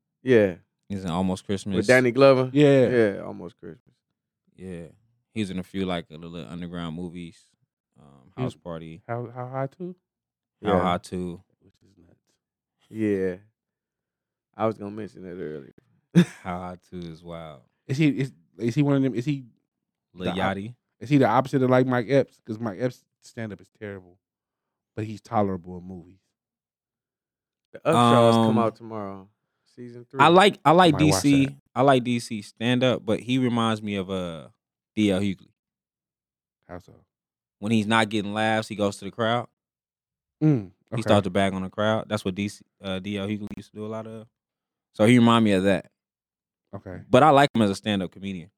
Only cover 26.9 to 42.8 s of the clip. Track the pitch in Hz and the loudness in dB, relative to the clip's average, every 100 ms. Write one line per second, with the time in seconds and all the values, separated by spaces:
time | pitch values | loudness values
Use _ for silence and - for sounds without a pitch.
26.9 | _ _ _ _ _ _ _ _ - 143 | _ _ _ _ _ _ _ _ -8 0
27.9 | 120 120 117 117 113 113 110 113 113 117 | 4 6 6 6 4 2 2 -2 -4 -14
28.9 | 110 101 98 98 _ _ _ _ - 123 | -12 -12 -14 -20 _ _ _ _ -20 -20
29.9 | 120 120 135 151 180 202 - 143 170 180 | -20 -6 4 6 8 6 4 4 6 6
30.9 | 151 151 95 143 139 135 139 _ 117 139 | 4 4 4 4 2 0 -6 _ 0 4
31.9 | 131 120 123 - 110 - - 113 123 127 | 4 2 -6 -6 -12 -12 -6 -2 2 0
32.9 | 104 107 104 113 131 123 117 113 107 107 | 0 -2 -4 -2 -2 0 0 -2 -2 -6
33.9 | 101 92 95 87 82 62 _ _ _ _ | -6 -6 -8 -8 -12 -18 _ _ _ _
34.9 | - 104 95 101 90 _ _ _ _ _ | 0 0 2 -2 -6 _ _ _ _ _
35.9 | _ _ _ _ _ _ _ - 87 - | _ _ _ _ _ _ _ -20 -20 -20
36.9 | _ _ _ _ _ _ - 104 113 104 | _ _ _ _ _ _ -10 -2 0 2
37.9 | 113 107 107 101 107 110 110 107 101 101 | 2 2 -2 -6 -4 -2 -2 -4 -4 -4
38.9 | 101 98 104 113 120 120 _ _ _ _ | -4 -12 -4 -2 -2 -6 _ _ _ _
39.9 | _ _ _ _ - 156 131 92 _ - | _ _ _ _ -2 0 0 -2 _ -12
40.9 | 117 107 104 95 95 98 95 95 - 107 | -6 2 2 2 -2 -2 -4 -8 -4 -2
41.9 | 110 - 104 98 92 101 - _ _ | -2 -4 -6 -4 -6 -8 -8 _ _